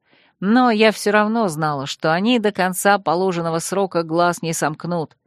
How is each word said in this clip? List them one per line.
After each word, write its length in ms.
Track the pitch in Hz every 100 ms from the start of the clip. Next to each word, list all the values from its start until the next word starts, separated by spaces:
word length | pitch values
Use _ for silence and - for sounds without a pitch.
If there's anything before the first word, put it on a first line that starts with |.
| _ _ _ -
но 300 | 185 240 247
я 220 | 214 220
всё 200 | 208 208
равно 360 | 208 214 233 208
знала, 400 | 151 156 143 139
что 260 | - 160
они 240 | 170 214 247
до 140 | 208
конца 480 | 202 185 180 202 202
положенного 580 | 196 170 190 170 165 165
срока 460 | - 185 190 175
глаз 400 | 165 165 175 170
не 100 | 165
сомкнут. 640 | 165 151 156 165 175 151 _